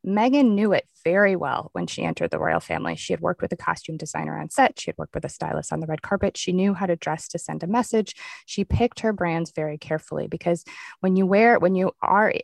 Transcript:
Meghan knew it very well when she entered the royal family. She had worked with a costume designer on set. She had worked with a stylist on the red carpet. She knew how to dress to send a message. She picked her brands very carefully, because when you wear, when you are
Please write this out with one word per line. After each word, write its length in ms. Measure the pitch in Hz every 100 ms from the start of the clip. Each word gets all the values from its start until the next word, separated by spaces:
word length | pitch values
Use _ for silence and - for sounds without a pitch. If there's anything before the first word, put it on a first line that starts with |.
| 185
Meghan 460 | 208 240 285 254
knew 200 | 202 214
it 140 | 170 - _
very 320 | 165 190 202 185
well 340 | - - -
when 140 | 185 175
she 160 | -
entered 260 | 82 - 85
the 80 | -
royal 200 | - 80
family. 360 | - 80 85 85
She 180 | -
had 80 | 175
worked 200 | 165 180
with 100 | 175
a 60 | 175
costume 400 | - 170 - 160
designer 400 | 156 156 156 156
on 120 | 156
set. 300 | - 254 -
She 120 | -
had 60 | -
worked 180 | 156 -
with 100 | 147
a 40 |
stylist 440 | - - 156 -
on 60 | 160
the 80 | 160
red 160 | 156
carpet. 340 | - 202 196 -
She 140 | -
knew 220 | 180 196
how 120 | 180 190
to 100 | 170
dress 320 | - 160 -
to 100 | 170
send 240 | - 156
a 40 | 165
message. 460 | 233 240 226 208 - - - -
She 200 | - 196
picked 340 | - 240 -
her 140 | 220
brands 380 | 202 175 165 170 -
very 240 | 151 151
carefully, 480 | - 156 - 151 147
because 360 | 160 175 175 - - - -
when 160 | 185 185
you 100 | 185
wear, 340 | 196 233 233
when 160 | 180 185
you 160 | 185 -
are 300 | - 196 214 -